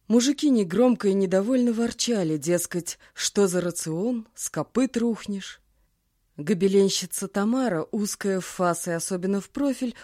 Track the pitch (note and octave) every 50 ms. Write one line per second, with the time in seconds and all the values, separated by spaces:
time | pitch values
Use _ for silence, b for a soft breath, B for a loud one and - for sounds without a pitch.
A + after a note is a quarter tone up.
0 | _ - G#3+ A#3+ A#3+ C#4 D4 - D4+ D4 C4 A3+ G3+ E3 F3 G3+ B3 B3+ A#3+ -
1 | - G3+ F#3+ G3 G3 F#3 F#3 F#3+ G3 A3 C4+ B3+ A#3+ A#3+ A3+ G#3+ A#3 A#3 - -
2 | - A#3 A#3+ G#3 F3+ D#3 D#3 D3+ C3+ D#3+ F3 F3 E3+ - - F3+ E3 - - b
3 | b b b - - - - G#3 G3+ F#3 F3 F3+ F3 F3 E3 - - E3 D#3 E3
4 | G3 A#3+ B3+ A3+ A3 _ _ - - - - E3 D3 - - A3+ C4+ C4 - A#3
5 | A#3 A#3 A3 - - - G3+ G3 F#3 - - - _ _ _ _ _ _ _ _
6 | _ _ _ _ _ _ _ - D3 D3 A3 E3+ F#3 G3 F#3+ G3 G3 G3 G3 -
7 | F#3 F3 - - G3+ F#3+ - G3+ G3+ G#3+ A#3+ C4 C4 A#3 F#3 D#3+ - - - A3
8 | G#3 G3+ - - - G3+ F#3+ F#3 F3 - - - F#3 F3 E3+ E3 - F3+ E3+ E3
9 | - - F#3+ F3+ F3 F#3+ G3 G3+ F#3+ - - C4 C#4+ C#4+ B3+ - C4 A#3 - B